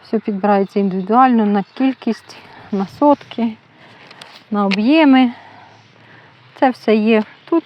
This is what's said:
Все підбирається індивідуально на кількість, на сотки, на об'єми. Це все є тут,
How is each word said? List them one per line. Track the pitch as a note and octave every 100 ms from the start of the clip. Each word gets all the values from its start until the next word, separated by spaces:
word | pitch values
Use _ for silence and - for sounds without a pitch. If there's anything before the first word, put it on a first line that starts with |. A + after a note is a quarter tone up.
Все | - A3
підбирається | - G3 G#3 G3+ G3 G3+
індивідуально | G3+ F#3+ F#3+ A#3 C4 A#3 G#3
на | G3+ F#3+
кількість, | - C4+ B3+ - G#3+ - - - - -
на | G3 G3
сотки, | - - - - - A3+ A3 _ _ - - - - - - _
на | G#3 G3
об'єми. | G3 A3+ D#4+ D4 C4 B3+ - - - - _ _ _ - - - _ _
Це | - C4+
все | A#3+ - A3
є | G#3+ A3 A3 - -
тут, | E4